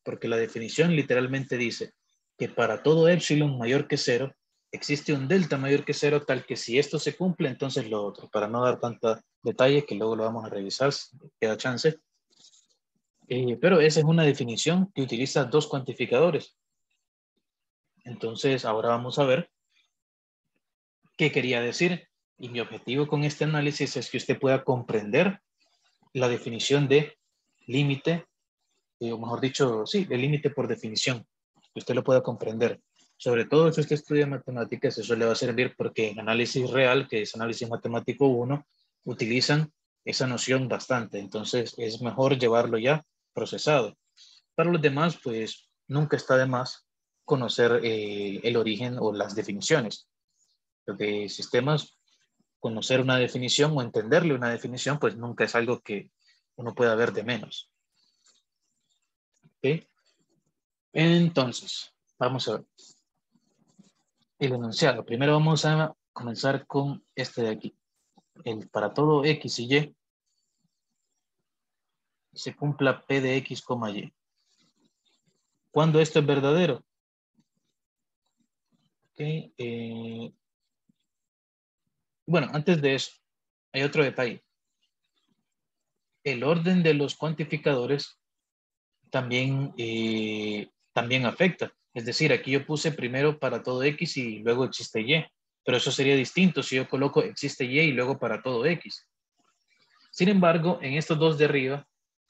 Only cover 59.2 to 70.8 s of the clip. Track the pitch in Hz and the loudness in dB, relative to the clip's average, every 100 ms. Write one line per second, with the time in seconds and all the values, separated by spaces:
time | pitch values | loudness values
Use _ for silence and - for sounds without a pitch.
59.2 | _ _ _ _ 131 160 - _ _ _ | _ _ _ _ -2 -2 -4 _ _ _
60.2 | _ _ _ _ _ _ _ - 165 170 | _ _ _ _ _ _ _ 2 4 6
61.2 | 170 165 127 - - - - _ _ - | 4 2 -2 -2 -10 -14 -14 _ _ -4
62.2 | 123 131 - 107 - _ - _ _ _ | -2 -2 -4 -6 -8 _ -20 _ _ _
63.2 | _ _ _ _ _ _ _ _ _ _ | _ _ _ _ _ _ _ _ _ _
64.2 | _ - 135 123 117 104 156 117 107 117 | _ -4 -2 -2 -4 0 2 2 -2 0
65.2 | 143 151 156 156 156 156 156 - _ - | 2 4 4 2 2 2 0 -4 _ -12
66.2 | 117 107 135 135 - 139 139 135 - - | -10 -4 0 -2 -2 -2 -2 -4 -10 -10
67.2 | 127 - 113 110 - - _ _ _ _ | -8 -4 -4 -4 -8 -14 _ _ _ _
68.2 | _ _ - 110 - 107 104 - 151 147 | _ _ -10 -10 -8 -4 -2 2 2 4
69.2 | 143 151 - - 120 143 147 - _ _ | 2 0 -4 -8 0 0 0 -8 _ _
70.2 | _ _ _ _ _ _ | _ _ _ _ _ _